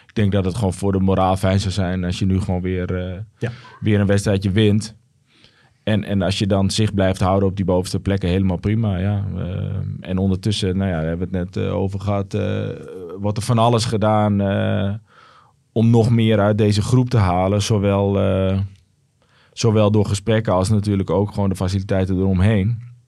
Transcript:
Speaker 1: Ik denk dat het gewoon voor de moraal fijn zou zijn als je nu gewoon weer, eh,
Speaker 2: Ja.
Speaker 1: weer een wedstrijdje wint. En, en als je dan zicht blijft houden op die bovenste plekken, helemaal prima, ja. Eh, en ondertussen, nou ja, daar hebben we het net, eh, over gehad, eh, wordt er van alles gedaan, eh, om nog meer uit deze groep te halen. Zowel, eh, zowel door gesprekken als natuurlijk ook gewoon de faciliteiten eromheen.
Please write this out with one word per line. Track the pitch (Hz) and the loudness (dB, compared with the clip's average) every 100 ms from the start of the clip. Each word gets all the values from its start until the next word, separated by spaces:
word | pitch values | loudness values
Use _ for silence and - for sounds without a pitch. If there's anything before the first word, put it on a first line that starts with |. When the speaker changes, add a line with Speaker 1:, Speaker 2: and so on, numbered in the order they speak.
| _ | _
Speaker 1:
Ik | |
denk | - 101 | -2 0
dat | 101 | 0
het | 92 | -2
gewoon | 87 98 | -2 -2
voor | 85 98 | -2 -2
de | 95 | 0
moraal | 95 92 92 92 | 2 2 2 2
fijn | 95 95 | 2 0
zou | 95 | 0
zijn | 95 90 92 | -2 -2 -2
als | 90 90 | -4 -2
je | 98 | 0
nu | 95 | 0
gewoon | 92 90 | 0 -4
weer, | 92 92 90 92 90 | -4 -4 -4 -6 -6
eh, | 90 110 _ | -10 -14 _
Speaker 2:
Ja. | 120 - - - | -8 -8 -18 -6
Speaker 1:
weer | 104 104 | 0 2
een | 101 | 4
wedstrijdje | 101 107 98 98 | 2 2 0 2
wint. | 95 107 104 - - _ _ _ _ _ _ _ _ | 2 4 2 -2 -10 _ _ _ _ _ _ _ _
En, | - 104 | -4 -2
en | - 101 | -2 -2
als | 90 95 | 0 0
je | 98 | 0
dan | 98 98 | 2 0
zicht | - 107 | 0 0
blijft | 101 95 95 | 2 0 2
houden | 92 95 98 | 0 2 0
op | 95 | 0
die | |
bovenste | 90 90 90 98 | 0 0 0 -4
plekken, | 98 98 90 | -2 -2 0
helemaal | 95 98 87 | 0 0 -2
prima, | 104 110 110 90 | -2 -2 -2 -2
ja. | 98 101 98 90 | -2 -2 -4 -6
Eh, | 87 95 98 98 98 101 - | -6 -6 -6 -6 -8 -8 -6
en | 92 | -2
ondertussen, | 98 92 110 101 98 92 | 0 0 -2 -2 -2 -2
nou | 98 | -2
ja, | 82 | -2
daar | 80 | -4
hebben | 85 90 | -4 -4
we | 95 | -6
het | 92 | -6
net, | 98 | -6
eh, | 95 | -4
over | 92 95 98 | -2 -4 -4
gehad, | 98 101 98 | -4 -4 -4
eh, | 104 98 101 104 - - 90 87 92 | -4 -4 -4 -6 -10 -14 -14 -14 -6
wordt | 104 107 | -4 -4
er | |
van | 98 113 | 0 2
alles | 117 120 | 4 2
gedaan, | 113 113 107 107 104 101 | 0 0 2 2 2 2
eh, | 98 101 101 101 98 107 - - - - _ _ _ | 0 0 0 -2 -2 -6 -12 -20 -20 -20 _ _ _
om | - 113 | 0 4
nog | 117 104 | 6 4
meer | 113 110 107 | 4 4 4
uit | 101 107 | 4 4
deze | 107 104 | 2 2
groep | 95 123 127 | 2 2 2
te | 120 | 2
halen. | 92 90 95 104 | 2 2 0 0
Zowel, | 101 107 101 98 98 98 | 0 0 2 2 0 0
eh, | 98 95 95 95 98 - _ _ _ _ _ _ _ | 0 0 0 -2 -4 -10 _ _ _ _ _ _ _
zowel | - 117 107 104 | -2 2 4 4
door | 107 98 | 4 2
gesprekken | 98 - 110 110 | -2 0 0 2
als | 92 92 | 0 2
natuurlijk | 107 104 98 92 | 0 0 -2 0
ook | 87 101 | 0 0
gewoon | - 98 | -2 -2
de | 92 | -2
faciliteiten | 92 95 95 95 95 92 | -2 -2 -2 -2 0 0
eromheen. | 95 90 98 110 98 117 - - | 0 2 2 2 0 -4 -8 -20